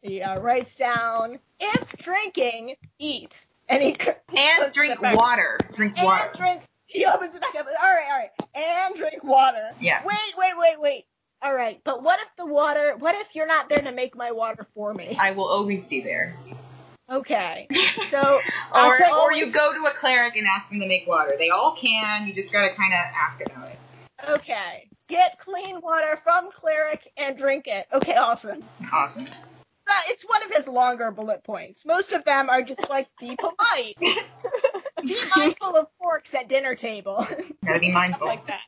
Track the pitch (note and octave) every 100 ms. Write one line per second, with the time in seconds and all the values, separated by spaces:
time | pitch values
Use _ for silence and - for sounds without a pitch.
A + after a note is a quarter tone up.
0 | G#3 F#3+ F#3+ F#3+ A3+ B3+ B3 - B3 A#3+
1 | A#3 A3+ A3+ B3+ _ _ G4 A#4+ B4 -
2 | - F#4 G#4+ - A#3+ A3+ A#3 C4+ - _
3 | D4 C4+ - - - _ _ C4 C#4+ D4+
4 | - - _ E4+ C#4+ E4 F#4+ C#4+ D4 A#3
5 | B3 A3 A#3+ A#3+ E3 A2 - - G#3 G3+
6 | F#3 F#3 E3 - F#3 F3+ - _ _ G4
7 | C#5+ - F4+ E4+ B4+ D4+ C#4 D4+ F#4 F4+
8 | C#4+ C#4 A3 - - - D#4+ F4 F#4+ F#4
9 | D#4 D#4 D4 C4+ C4 A#3+ G#3+ - B3 B2+
10 | - G#4 G#4+ F#4 F#4 F4 E4+ D#4 D4 C4
11 | - _ _ _ C#4 C4+ A#3+ G#3 - C4
12 | C#4 F#4 G#4+ - F4 D4 D4 D4 D4 A3+
13 | D4 G4+ G#4 D#4 D#4 D#4+ C#4 D4 C#4 B3
14 | B3+ A#3 A#3+ A#3 A3+ A3 G#3 - G#3 G#3
15 | F3 - G3 G3 F#3+ G3 G3+ G3 - C3+
16 | - E2 - - - - - - - -
17 | _ C4 C4 A#3 F3+ E3 - D4 G4 -
18 | G4 C#4 C#4 C#4 - - - - B3 B3+
19 | F4 D4+ D#4 D#4 C#4 C4 D4 C#4+ D4+ C#4+
20 | C#4+ B3+ A#3+ A3+ G#3 G3 G3+ G#3 F#3+ F#3
21 | F3+ E3 D3+ C#3 E3 F3+ C#4 D#4+ B3 A3
22 | G#3+ G#3 G#3 F#3+ G3 G#3 G3 F#3+ F#3+ F3+
23 | F3 - D3+ - - - - - - -
24 | - _ C#4+ D4 - A#3 F#3 E3 - _
25 | _ E4+ F4+ F4+ - F#4 F#4+ F#4 E4 D#4+
26 | D#4 D4+ E4 F4 F4+ - D#4+ D#4 D#4 D4+
27 | - - C#4 C4+ C4+ C4+ C4+ G3+ F3+ C#4
28 | D4 C4 A3+ A#3 G#3+ - - - F#3 D#3
29 | C#3+ - C4 - - - _ _ - G4+
30 | E4 A#4+ G4+ A4 G#4 D#4 C#4 B3 B3 A#3+
31 | A#3 G3+ G#3+ G#3 - G3+ F3+ F#3+ D4 F4
32 | G4 F4+ D4 C#4 C4+ B3+ B3 C4+ - C#4
33 | C4 _ A#3+ B3 - E4 F4 F4 A3+ G3+
34 | F4 G4 A4 - - B4 B4 G4 - -
35 | C4+ G#4 - F#4+ D4+ E4+ G4 E4 D#4 _
36 | F4+ D#4 - C#4 A#3+ C4+ C4+ B3 A3+ G#3+
37 | G3 G3 G#3 - F4+ - - D#3+ F3+ F3+
38 | F3+ F3 D#3 E3+ - D3